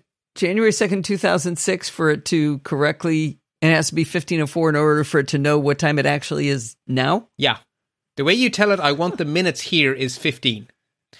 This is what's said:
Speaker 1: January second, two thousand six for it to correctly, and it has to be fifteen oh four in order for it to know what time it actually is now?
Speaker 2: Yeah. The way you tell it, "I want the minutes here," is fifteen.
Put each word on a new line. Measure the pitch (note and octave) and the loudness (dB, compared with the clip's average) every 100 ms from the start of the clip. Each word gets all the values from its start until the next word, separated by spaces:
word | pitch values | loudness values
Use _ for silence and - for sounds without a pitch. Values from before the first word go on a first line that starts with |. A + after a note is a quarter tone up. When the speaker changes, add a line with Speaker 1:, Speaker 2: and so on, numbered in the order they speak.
| _ _ _ | _ _ _
Speaker 1:
January | - F3+ G#3 A3 | -4 0 2 2
second, | - E3 G3 F3 | 2 0 0 -2
two | G3 | 0
thousand | F#3 F3 F3 E3 | 2 0 0 -2
six | - F#3 - | -2 -2 -6
for | - D#3 | -2 0
it | D3 - | 0 0
to | E3 D3 C#3 | 0 0 -2
correctly, | - C#3+ D3 D3+ E3+ D#3+ D3+ - _ - | -4 0 0 0 -2 0 -2 -6 _ -2
and | D#3+ | 2
it | |
has | D#3+ - | 2 2
to | |
be | D#3+ | -2
fifteen | D#3 F3 - E3 | -2 -4 -2 -2
oh | C#3+ | -2
four | - D#3+ | 0 0
in | D3 | 2
order | D3+ D3+ | 4 2
for | C#3+ D3+ | 2 0
it | C#3 | 0
to | C#3+ | 0
know | C#3+ D3 | 2 2
what | C#3+ C#3 | 2 0
time | D3+ D3 | 0 0
it | C#3+ | 0
actually | D3 - D3 C#3+ | -2 -4 -4 -2
is | C#3 A2+ - - | -2 -6 -16 -4
now? | C3 C3+ G3 - - | -2 0 0 -4 -2
Speaker 2:
Yeah. | C#3 A2 _ _ _ _ _ - | -2 -2 _ _ _ _ _ -4
The | |
way | C#3+ | 0
you | F#3+ B3 | 2 2
tell | - G#3 | 2 2
it, | F#3+ | 2
"I | D3 | 0
want | C#3+ F3 F3+ | 0 -2 -2
the | |
minutes | D3 E3 F#3 C3+ | -2 0 -2 -4
here," | - E3 C#3 | -2 0 2
is | C3 C3 - | 0 -6 -4
fifteen. | D#3+ B2+ B2+ G#2+ - _ _ _ _ | -6 -2 -4 -4 -12 _ _ _ _